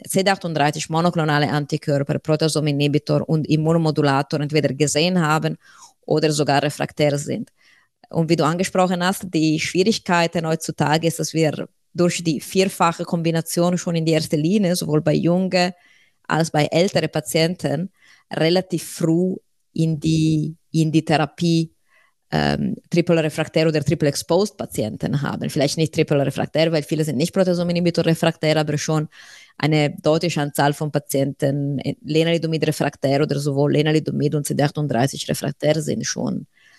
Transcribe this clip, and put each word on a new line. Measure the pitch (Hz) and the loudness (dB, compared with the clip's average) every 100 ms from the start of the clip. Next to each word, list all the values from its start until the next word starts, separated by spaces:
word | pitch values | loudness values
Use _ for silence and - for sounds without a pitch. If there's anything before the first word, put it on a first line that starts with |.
| - | -4
C | 190 | 0
D | 190 | 0
achtunddreißig | 196 170 151 147 151 - | -2 -4 0 0 0 -4
monoklonale | 160 175 165 156 147 135 | 0 0 0 0 0 0
Antikörper, | 147 143 151 - 143 143 143 | 0 -2 -4 -2 -2 0 -4
Proteasom-Inhibitor | - 156 160 156 151 143 147 147 - 147 - | -2 0 0 0 0 0 0 0 0 0 0
und | 156 143 | -2 2
Immunomodulator | 156 156 170 160 151 147 135 143 151 | 2 2 2 2 2 2 2 0 -4
entweder | 147 151 139 | -2 0 0
gesehen | 135 147 151 175 185 | 0 0 2 2 2
haben | 156 156 156 156 - - - _ - | 2 0 -2 -6 -12 -20 -20 _ -2
oder | 156 156 | 2 2
sogar | 151 143 139 | 2 2 2
refraktär | 147 - 139 - 147 143 | 0 -2 -6 0 0 0
sind. | 143 131 - _ _ _ _ _ - | -4 -6 -8 _ _ _ _ _ -6
Und | - 160 | -4 0
wie | 170 | 2
du | 147 | 2
angesprochen | 175 - 190 185 180 | 0 0 2 2 2
hast, | 180 190 180 | -2 -2 -4
die | 165 156 156 | 0 2 0
Schwierigkeiten | - 175 202 214 - 170 165 175 160 | 0 0 2 0 0 2 2 0 -2
heutzutage | 160 - - 143 160 165 | -2 -4 -2 0 2 0
ist, | - | -2
dass | 156 | -2
wir | 160 156 - - _ _ | 0 0 0 -8 _ _
durch | 175 175 175 | 0 0 0
die | 170 139 | -2 -4
vierfache | - 190 185 - 170 170 | -2 0 0 2 0 0
Kombination | 170 175 165 165 - 175 175 180 | -4 -2 0 -2 -2 0 0 0
schon | - 165 | -2 -2
in | 160 | 2
die | |
erste | 156 143 151 | 0 0 0
Linie, | 156 214 180 175 | 2 2 2 0
sowohl | 165 151 | 0 0
bei | 170 | 2
junge | 156 156 180 185 180 180 - _ _ _ _ - | 2 2 2 2 0 0 -4 _ _ _ _ -2
als | 156 165 | 0 0
bei | 151 147 | 0 2
ältere | 160 196 180 156 | 2 2 0 -2
Patienten, | 156 - 165 165 180 143 143 190 _ _ _ _ | -4 -2 0 0 0 -4 -2 -6 _ _ _ _
relativ | - 160 180 180 165 | 0 2 2 0 -6
früh | - - 170 165 185 190 - _ _ | -6 -2 0 2 0 -4 -12 _ _
in | - 160 151 | -2 -2 0
die, | 160 160 156 156 151 160 _ | 0 2 2 0 -2 -8 _
in | 160 160 | -2 2
die | 156 160 | 0 2
Therapie, | 151 151 - 170 165 160 _ _ _ _ _ _ | 0 0 -2 0 0 -2 _ _ _ _ _ _
ähm, | 76 73 73 71 - - | 0 0 0 -2 -6 -2
triple | 170 170 165 | 0 2 2
refraktär | 156 165 151 160 160 | 0 -4 -2 0 2
oder | 151 | 2
triple | 147 160 147 | 0 0 0
exposed | 143 - 170 208 - | -2 0 0 0 -4
Patienten | 117 - 107 - - 143 | -8 -6 -6 -4 -4 -2
haben. | 139 - 143 | -4 -4 -4
Vielleicht | 151 139 165 | 0 0 0
nicht | 156 | 0
triple | 165 151 147 139 | 0 2 2 0
refraktär, | - - 151 165 | -2 -2 0 0
weil | 160 | 0
viele | 143 156 156 | -2 -2 -2
sind | 127 | -2
nicht | 170 | -2
Proteasom-Inhibitor | 196 185 175 175 175 175 170 165 | 0 0 0 0 0 0 2 0
refraktär, | 160 165 - 156 156 | 2 0 0 2 2
aber | 151 147 | 0 -2
schon | - 156 156 - - - - - | 0 -2 -2 -10 -20 -20 -20 -4
eine | 147 156 147 - | 0 2 2 0
deutliche | 151 160 175 156 | 0 2 0 -2
Anzahl | 147 - 143 | -2 0 0
von | 147 151 | 0 -2
Patienten, | 143 - 139 139 139 139 143 143 139 | -4 -2 -2 -2 -2 -2 0 -2 -4
äh, | - - | -4 -6
Lenalidomid | - 156 165 170 160 160 156 | -2 0 2 0 0 -2 -2
refraktär | - 147 - 135 139 | 0 -2 -2 0 0
oder | 151 143 | 0 -2
sowohl | 143 139 143 | -2 0 2
Lenalidomid | 139 156 156 143 139 143 151 | 2 2 2 0 -2 -2 -2
und | 143 | -2
C | 143 | 0
D | |
achtunddreißig | 147 156 147 113 139 143 - | 0 0 -2 0 0 -2 -6
refraktär | - 147 - 147 156 | -4 -6 -2 0 0
sind | 147 - 139 | -2 -4 -6
schon | - 135 - - _ _ | -6 -6 -6 -10 _ _